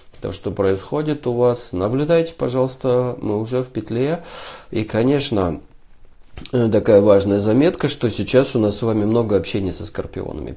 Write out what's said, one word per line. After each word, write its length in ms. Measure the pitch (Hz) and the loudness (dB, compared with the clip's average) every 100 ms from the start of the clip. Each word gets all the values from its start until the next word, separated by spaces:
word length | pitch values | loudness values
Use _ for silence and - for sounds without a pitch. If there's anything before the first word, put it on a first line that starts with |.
| - - | -20 -12
то, 100 | 101 | -10
что 200 | 95 104 | -8 -8
происходит 760 | 98 98 95 - 147 156 147 123 | 0 0 0 -2 -4 -2 -4 -2
у 80 | |
вас, 400 | 120 123 120 - | 2 2 2 -4
наблюдайте, 600 | 90 101 131 151 165 165 - | -2 -2 0 2 2 0 -4
пожалуйста, 800 | 131 127 131 131 131 123 123 - | -4 0 -2 -2 0 0 0 -4
мы 180 | 107 104 | -4 -4
уже 240 | 113 127 | -2 -4
в 60 | 127 | -4
петле. 540 | 117 - 147 139 170 - - - - - | -8 -6 -4 -2 -4 -8 -16 -16 -16 -8
И, 140 | - | -6
конечно, 800 | 110 110 123 143 139 107 90 73 - - - - - - - - - | -2 0 2 2 2 0 0 -2 -10 -20 -20 -20 -20 -20 -20 -16 -4
э, 180 | 123 113 | 0 2
такая 320 | 104 104 101 | 2 6 6
важная 380 | 104 98 101 101 | 8 6 4 0
заметка, 480 | 104 120 165 175 143 | 2 4 2 2 -2
что 220 | - 117 | 0 -2
сейчас 440 | 101 95 127 139 123 | -2 2 2 2 0
у 40 | |
нас 180 | 104 101 | 0 0
с 40 | |
вами 220 | 113 110 104 | -2 0 2
много 300 | 117 110 101 | 0 2 0
общения 360 | - 107 95 | 0 -4 -4
со 140 | 85 98 | -6 -10
скорпионами, 640 | - - 95 - - 64 | -8 -10 -8 -10 -10 -12